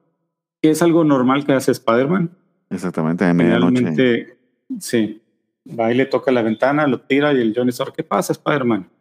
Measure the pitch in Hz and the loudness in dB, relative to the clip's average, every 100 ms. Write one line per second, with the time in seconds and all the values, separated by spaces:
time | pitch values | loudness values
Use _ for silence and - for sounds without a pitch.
0 | _ _ _ _ _ _ 156 151 170 165 | _ _ _ _ _ _ 0 2 2 4
1 | 156 135 123 139 143 131 139 123 113 117 | 2 2 2 0 0 0 0 -2 2 2
2 | 139 190 165 - _ _ - 95 90 82 | 2 0 -2 -8 _ _ -12 -8 -6 -4
3 | 80 87 92 85 85 117 - 123 120 78 | -2 0 2 2 2 2 2 2 0 2
4 | 127 117 - - _ _ - 240 - 117 | 2 0 -4 -20 _ _ -14 -14 -4 -2
5 | 131 - _ _ _ _ - 117 113 123 | -2 -6 _ _ _ _ -14 -4 -2 0
6 | 131 123 - 120 113 107 131 147 147 117 | 0 -2 0 0 0 0 0 0 0 -2
7 | - 135 147 135 113 110 123 120 135 - | -2 0 2 0 0 0 -2 -4 -8 -8
8 | - - 180 156 151 147 - 104 90 _ | -4 -4 -2 -4 -2 -2 -2 -4 -6 _